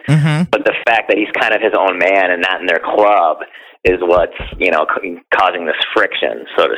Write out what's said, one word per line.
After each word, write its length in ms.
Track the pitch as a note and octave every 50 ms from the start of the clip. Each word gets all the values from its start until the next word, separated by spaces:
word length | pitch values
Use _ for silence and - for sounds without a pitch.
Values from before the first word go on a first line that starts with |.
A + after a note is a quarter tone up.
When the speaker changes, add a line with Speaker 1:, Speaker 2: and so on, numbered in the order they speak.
| -
Speaker 1:
Mm-hmm. 360 | - D3 D#3 D3 D#3+ D3+ D#3 F3+ -
Speaker 2:
but 120 | - G#2 -
the 120 | A2 - - -
fact 220 | A#2+ A2+ A2 A2 -
that 80 | G2+
he's 140 | G#2 G#2 G2 - -
kind 140 | A2+ A2 G#2+
of 60 | G#2
his 120 | A2 A2 G#2
own 200 | F2+ F#2+ F#2+ F2+
man 340 | F2+ F2 F#2+ G2 G2 F#2 F2+
and 100 | F2+ F2
not 200 | F#2 F#2 F#2 E2
in 60 | F2+
their 120 | F2+ E2+ D#2+
club 600 | - - - G#2 G#2 G#2 G#2 F#2+ E2 D#2+ D#2 - - - - - - - - _ -
is 140 | F#2 F#2 F2
what's, 340 | F2+ F2 F2 F2+ E2 - - - - - - -
you 120 | F#2 F2+
know, 140 | D#2+ D#2 - - - -
c-, 160 | G2 F2+ F2 F2 - - -
causing 320 | G#2+ F#2+ F2+ F2 F2 E2+
this 140 | D#2+ E2 - - - -
friction, 500 | A2 G2+ - - - - A#1 A1+ A#1+ - - -
so 100 | - E2
to 80 | B1 G#1+